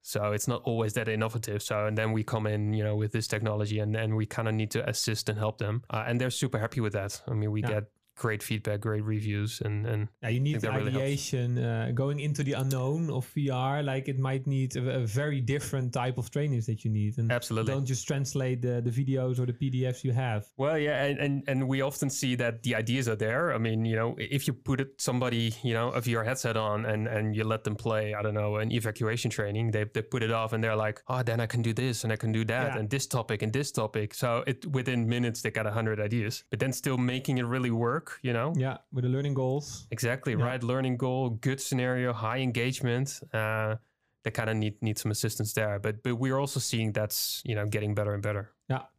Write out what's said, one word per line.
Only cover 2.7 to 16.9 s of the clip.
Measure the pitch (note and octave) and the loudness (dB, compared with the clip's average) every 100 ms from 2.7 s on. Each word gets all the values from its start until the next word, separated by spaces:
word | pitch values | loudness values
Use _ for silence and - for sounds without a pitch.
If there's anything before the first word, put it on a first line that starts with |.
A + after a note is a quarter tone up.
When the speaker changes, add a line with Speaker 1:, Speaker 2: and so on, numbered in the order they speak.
Speaker 1:
you | G#2+ | 2
know, | G#2+ G#2+ | 2 0
with | G#2+ | 0
this | A2+ A2 | 0 0
technology | A2 A2 G#2 G#2 G#2+ | 0 0 0 0 0
and, | G#2 A2 | 0 0
and | A2 A2 | 0 0
we | G#2+ | 0
kinda | - A2+ | -2 0
need | A2 G#2+ | 0 0
to | A2+ A2+ | -2 -2
assist | A2 - G#2+ - | -2 -2 -2 -2
and | G#2+ | 0
help | G#2+ - | -2 -2
them. | G#2 A2 - | -2 -2 -2
Uh, | A2 A#2 | -4 0
and | A#2+ | 0
they're | B2+ | 0
super | - C3+ A2+ | 0 -2 0
happy | A2 - | -2 0
with | A2 | 0
that. | G#2 G2 - - | 0 -4 -6 -4
I | |
mean, | A2+ G#2+ | -2 0
we | G#2+ | 0
Speaker 2:
Yeah. | A2+ | 0
Speaker 1:
get | G#2+ G#2+ _ _ - | -2 -4 _ _ -4
great | A#2 G#2+ | -2 -2
feedback, | - A2 A2 G#2 | -2 -2 -2 -2
great | A2+ G#2+ | 0 0
reviews, | G#2+ G#2+ G#2+ G#2 G#2 - | 0 -2 0 0 -2 -2
and, | G#2 G#2 A2 | -2 -2 0
and | G#2+ G#2+ _ | -2 -2 _
Speaker 2:
Yeah, | A#2 | -2
you | A#2+ | 0
need | C#3 A#2 | 2 0
Speaker 1:
I | |
think | A2 | 0
that | G#2+ | 0
really | G#2+ | 0
helps. | C3 | 0
Speaker 2:
ideation, | C3+ C#3+ - C3 A#2+ B2 | 0 0 -2 -2 0 0
uh, | B2 A2+ A#2+ | 0 0 0
going | A#2+ C3+ C#3+ | 0 0 0
into | D3 D3 | -2 0
the | C3+ | 0
unknown | B2+ C3 C3+ C3 D#3 E3 | 0 0 0 0 0 0
of | B2+ - | -2 -2
V | - C#3 | -2 0
R. | B2+ C3 C#3+ | 0 0 0
Like, | C#3+ C3+ C3+ | 0 -2 -2
it | C3 | -2
might | C3 C3+ C3+ | 0 0 0
need | C3+ C3 B2+ | 0 0 0
a, | B2 C3 | 0 0
a | |
very | A#2 A2+ D3 C#3+ | 0 0 0 0
different | B2 C#3+ - C3+ B2+ | 0 0 0 -2 -2
type | B2+ B2 B2+ | 0 -2 -2
of | A#2+ | -4
trainings | D3 D3+ B2 A2 | -2 0 0 0
that | A2 | -2
you | A#2 | 0